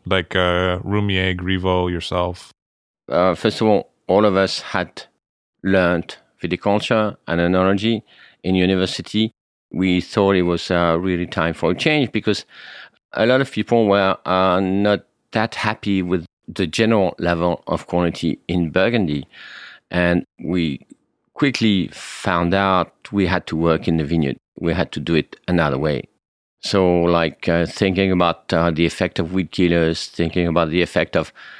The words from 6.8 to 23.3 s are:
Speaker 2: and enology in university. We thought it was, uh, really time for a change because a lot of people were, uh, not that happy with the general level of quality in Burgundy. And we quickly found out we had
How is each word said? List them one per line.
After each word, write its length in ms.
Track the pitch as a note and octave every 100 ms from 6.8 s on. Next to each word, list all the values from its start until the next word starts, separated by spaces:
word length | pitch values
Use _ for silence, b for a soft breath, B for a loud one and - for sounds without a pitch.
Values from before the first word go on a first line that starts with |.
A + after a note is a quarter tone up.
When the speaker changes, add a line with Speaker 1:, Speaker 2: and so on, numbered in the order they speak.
| - A2+ G#2+ - -
Speaker 2:
and 140 | E2+
enology 600 | F2 F#2 F#2+ G2 A2 A2+ - B B B
in 120 | F#2 F#2
university. 760 | F2+ F#2+ F#2 - - G#2+ A2 - _ _ _
We 280 | - F#2+ F2+
thought 360 | - A2 G2 G2
it 80 |
was, 280 | F2 E2+ -
uh, 260 | F2 E2+ E2
really 260 | F#2+ F2 F2
time 280 | - E2
for 180 | E2 E2
a 40 | F2+
change 360 | - D3+ B2+
because 340 | G#2+ A2 G2+ - B B B B B _
a 120 | - A2+
lot 160 | C3
of 100 | C#3
people 360 | - G2+ A#2+ G#2+
were, 300 | G2 F#2+ - -
uh, 340 | F#2 F#2+ F2+
not 420 | F#2+ G2 G2+ G2+ - _ _
that 240 | A2+ A2+ -
happy 460 | A2 A2 G#2 F#2+
with 240 | F2 F2+ E2 _ -
the 200 | F2 F2
general 480 | - A2+ A2+ F#2 -
level 460 | F2 E2+ F2 F2 -
of 200 | E2 -
quality 520 | F2+ F2 - E2 - -
in 220 | F2 E2
Burgundy. 580 | F#2 G2+ A#2+ E2+ D2 - B B B B B B
And 320 | F2+ F2 F2 - -
we 400 | - F2+ E2 C2 - - _ _ _
quickly 560 | - C#3+ A#2+ A2+ G2 E2+
found 640 | - - - - F2 F2
out 400 | F#2+ G2 F#2 E2 _ -
we 160 | G2+
had 180 | F2+